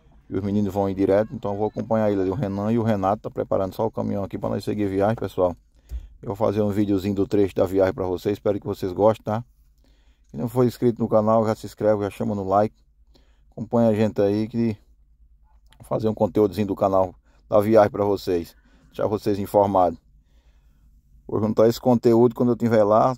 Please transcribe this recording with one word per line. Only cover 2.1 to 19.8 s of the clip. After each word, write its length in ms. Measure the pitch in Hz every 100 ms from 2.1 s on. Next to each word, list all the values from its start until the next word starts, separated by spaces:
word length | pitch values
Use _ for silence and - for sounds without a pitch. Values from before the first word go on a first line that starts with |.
ele 80 | 98
ali, 80 | 95
o 60 |
Renan 360 | 95 98 98 104
e 80 | 117
o 40 |
Renato. 400 | 113 104 95 110
Tá 80 | -
preparando 440 | - 104 104 95
só 120 | - 113
o 40 |
caminhão 320 | 110 107 101
aqui 140 | 95 110
pra 140 | 110
nós 120 | 110
seguir 220 | 113 104
a 40 | 101
viagem, 280 | 98 101 113
pessoal. 400 | 101 - 90 82 _ _ _ - - -
Eu 60 | -
vou 100 | 101
fazer 240 | 107 104
um 80 | 104
videozinho 460 | 101 101 98 98
do 120 | 95 95
trecho 280 | 104 98
da 100 | -
viagem 300 | 95 95 95
pra 100 | 95
vocês, 300 | 92 87 104
espero 260 | 104 107 98
que 60 | 104
vocês 260 | 98 98
gostem, 320 | 90 107 107
tá? 180 | - 110 120 _ _ _ _ _ _ _ _
Quem 80 | 143
não 80 | 120
for 200 | 123 123
inscrito 340 | - 123 110
no 80 | 113
canal, 380 | 110 107 113 110
já 80 |
se 100 | 107
inscreve, 380 | 107 - 107 104
já 80 | 101
chama 240 | - 117
no 120 | 101 95
like. 300 | 101 110 - _ _ _ _ _ _ _
Acompanha 360 | - 107 120 113
a 60 |
gente 260 | 107 110 -
aí 260 | 101 104 110
que 300 | 117 117 104 _ _ _ _ _ _ _ _ _ -
vou 100 | -
fazer 220 | - 107
um 40 |
conteúdozinho 520 | 107 104 107 104 87 98
do 100 | 95
canal 380 | 101 95 92 - _ _ _
da 100 | 107
viagem 320 | 104 110 104
pra 140 | 98
vocês, 500 | 101 98 - 87 82 _ _ _ _
deixar 180 | - 101
vocês 320 | 104 110 101
informados. 600 | 98 104 101 95